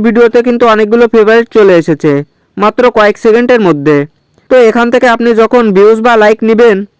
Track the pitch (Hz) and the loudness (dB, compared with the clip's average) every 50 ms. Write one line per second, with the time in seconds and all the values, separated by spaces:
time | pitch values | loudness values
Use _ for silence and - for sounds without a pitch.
0 | 214 233 208 240 240 233 233 240 233 247 240 240 240 233 220 214 220 208 226 233 | 0 0 0 0 0 2 0 -2 -2 -2 -2 0 0 0 0 0 0 0 0 0
1 | 240 220 - 226 208 208 220 233 233 - - 226 208 196 180 170 156 - 156 139 | 0 0 0 0 2 2 2 0 -2 -2 0 0 2 2 2 0 0 -2 -4 -4
2 | - 156 143 143 147 - _ _ _ _ _ 190 202 214 208 - 247 247 - 220 | -2 -2 -2 -4 -6 -10 _ _ _ _ _ -4 -4 -4 -2 0 -2 0 0 0
3 | 208 202 - - - 233 214 240 240 247 247 226 208 175 156 143 139 151 151 143 | 0 0 -2 -2 0 0 0 0 0 0 0 0 0 -2 -2 -2 -2 -2 -2 -2
4 | 143 151 _ _ _ _ _ _ _ - 262 254 240 220 208 240 240 240 247 247 | -2 -6 _ _ _ _ _ _ _ -2 0 2 2 2 0 0 -2 -2 -2 0
5 | 254 247 233 226 233 240 233 214 226 220 - 247 233 214 185 190 202 214 226 220 | 0 0 -2 0 -2 -2 0 0 0 0 0 0 0 0 0 2 2 2 2 0
6 | 220 247 233 220 214 214 220 - 226 220 226 214 240 233 202 190 202 - _ | 0 0 0 2 0 0 0 -2 -2 -2 0 2 2 2 0 -2 -6 -10 _